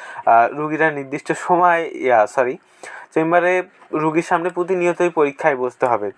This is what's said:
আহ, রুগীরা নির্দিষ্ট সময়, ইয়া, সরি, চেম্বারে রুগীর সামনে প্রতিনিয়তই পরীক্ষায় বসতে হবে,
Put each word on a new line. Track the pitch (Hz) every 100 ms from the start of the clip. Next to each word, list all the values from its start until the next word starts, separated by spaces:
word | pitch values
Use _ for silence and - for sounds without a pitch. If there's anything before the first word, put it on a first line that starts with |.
| - - -
আহ, | 117 117 143
রুগীরা | 151 151 160
নির্দিষ্ট | 147 135 147 -
সময়, | 160 - 175 175 170 165
ইয়া, | - 127 120 104
সরি, | - 123 160 _ _ - - -
চেম্বারে | - 160 175 175 185 185 _ -
রুগীর | 156 156 156
সামনে | 165 175 175
প্রতিনিয়তই | 175 175 185 175 170 175
পরীক্ষায় | 170 143 139 156 135
বসতে | 127 - 127
হবে, | 113 104